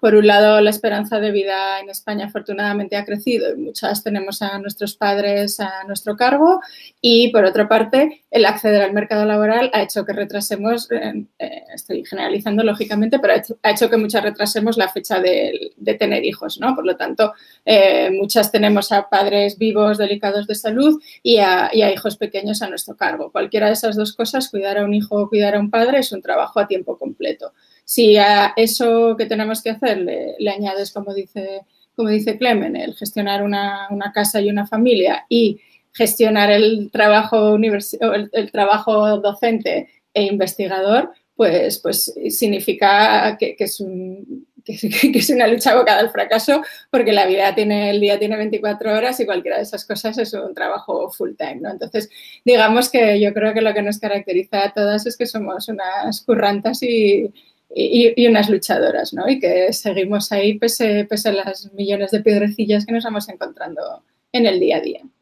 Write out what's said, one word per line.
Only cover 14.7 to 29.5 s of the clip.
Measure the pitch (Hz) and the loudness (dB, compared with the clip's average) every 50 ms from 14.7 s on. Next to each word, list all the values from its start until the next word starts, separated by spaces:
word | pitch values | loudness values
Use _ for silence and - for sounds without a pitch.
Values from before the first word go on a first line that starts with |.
| 233 | 0
la | 226 190 185 | 0 0 -2
fecha | - 196 185 - 214 190 | -2 -8 -6 -4 -2 0
de, | 185 185 180 - - - - - - - _ | 2 2 2 0 0 -2 -4 -6 -8 -10 _
de | _ 208 214 214 | _ -4 -4 -2
tener | 220 220 - 208 - - | 0 0 -2 0 -2 -2
hijos, | - 165 - - 160 - - | -4 -6 -6 -10 -12 -10 -4
¿no? | - 247 262 | -2 -2 -2
Por | - 320 | -2 -2
lo | - 269 | -4 -4
tanto, | - 180 170 - - 226 214 214 _ _ _ _ _ _ | -4 -4 -8 0 0 0 0 0 _ _ _ _ _ _
eh, | - 220 208 196 196 190 196 - 185 | 4 4 6 6 6 4 2 0 0
muchas | 190 190 196 202 - 233 202 208 | 0 -2 -2 0 2 0 0 2
tenemos | - 220 208 208 208 202 196 - | 2 2 2 4 2 2 2 2
a | 220 202 196 - | 0 0 0 2
padres | - 190 202 202 196 202 202 202 202 | 0 2 2 2 2 2 0 0 -2
vivos, | - 220 220 202 208 208 214 214 208 | -2 -2 0 2 2 2 2 2 0
delicados | 208 196 202 202 202 202 196 208 208 208 | 0 -2 -2 -2 -4 -4 -4 -4 -4 -4
de | 214 | -8
salud | 208 - 226 214 240 277 302 311 302 _ - - _ _ | -6 -4 -4 -2 2 4 4 4 2 _ -14 -20 _ _
y | 240 233 220 | 2 4 4
a, | 202 190 185 180 - - - | 4 4 4 2 0 0 2
y | 220 214 | 2 2
a | 202 196 | 2 2
hijos | 190 - 214 202 | 0 -4 -8 -6
pequeños | - - 208 - 196 196 208 208 208 | -6 -8 -6 -6 -6 -6 -4 -6 -6
a | 233 190 | -6 -8
nuestro | 190 185 - - - | -8 -10 -12 -14 -10
cargo. | _ 196 190 165 - 143 - | _ -4 -4 -4 -6 -10 -8
Cualquiera | _ 208 - 202 - 214 214 208 | _ -6 -6 -2 -2 0 0 0
de | 220 | 0
esas | 220 - 226 208 | 0 -2 -4 -2
dos | 214 214 208 - | -2 -4 -4 -4
cosas, | _ 233 226 - 262 262 - | _ -6 -4 -2 -4 -6 -4
cuidar | - 202 196 196 196 208 | -6 -6 -4 -2 -2 -2
a | 202 | -2
un | 208 208 | 0 0
hijo | 208 208 - - | -2 -2 -2 -2
o | 208 208 202 | -2 -2 0
cuidar | - 208 208 202 202 | 0 0 2 2 2
a | 208 | 0
un | 202 208 | -2 0
padre, | 208 226 226 247 269 277 | 2 2 2 4 2 2
es | 262 - | 0 0
un | 220 190 | -6 -10
trabajo | 185 - 185 196 - 139 - 220 | -6 -4 -2 -2 -2 -2 0 -2
a | 202 | -2
tiempo | 202 202 185 180 - - - | 0 -2 -4 -4 -6 -8 -8
completo. | - - - _ - - - - - - _ _ _ _ _ _ _ | -8 -10 -10 _ -6 -6 -6 -6 -10 -16 _ _ _ _ _ _ _
Si | - - - 233 214 208 | -6 0 4 6 6 6
a | 208 202 202 208 202 202 202 - | 6 6 6 4 4 4 2 2
eso | - 226 226 226 - 254 233 226 233 233 233 226 | 2 0 0 0 0 0 2 2 4 2 2 2
que | 220 226 | 0 -2
tenemos | 214 226 214 214 214 | -4 -2 -4 -2 -4